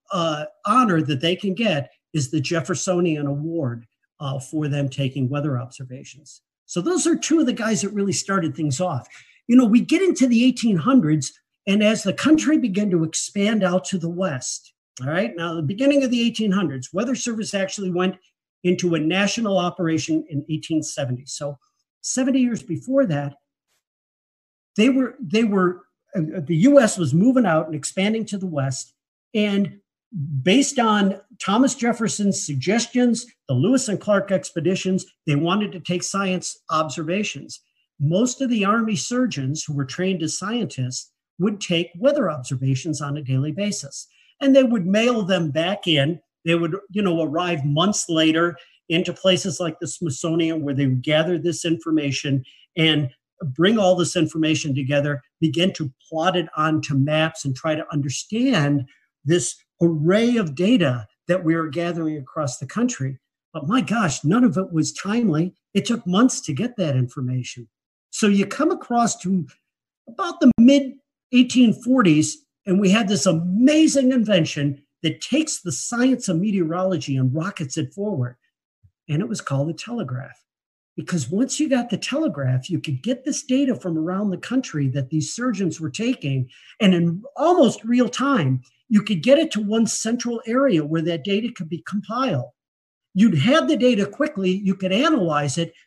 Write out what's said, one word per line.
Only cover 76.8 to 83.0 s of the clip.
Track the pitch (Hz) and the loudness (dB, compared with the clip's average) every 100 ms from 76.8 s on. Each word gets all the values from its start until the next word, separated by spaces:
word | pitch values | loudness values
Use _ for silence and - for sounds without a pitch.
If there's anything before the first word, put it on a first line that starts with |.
| 190 175 139 135 | 0 -2 -2 0
and | 127 | 0
rockets | 151 185 - 147 160 | 0 -6 -6 -8 -6
it | 131 | -6
forward. | - 208 165 120 - _ _ _ _ _ _ - | -6 -6 -4 -6 -8 _ _ _ _ _ _ -6
And | 147 | -4
it | 214 | -4
was | 214 | -6
called | - 139 151 | -4 -2 -2
the | |
telegraph. | 160 220 240 135 127 - - _ _ _ _ _ | -6 -8 -8 -6 -8 -12 -20 _ _ _ _ _
Because | - - 175 117 | -14 -6 -6 -4
once | 190 262 - | -2 -2 -2
you | 294 | 0
got | 254 240 | 0 -2
the | 185 | -6
telegraph, | - 277 311 151 127 127 - | -4 -4 -2 -2 -2 -2 -2
you | 165 | -6
could | - 127 | -4 -6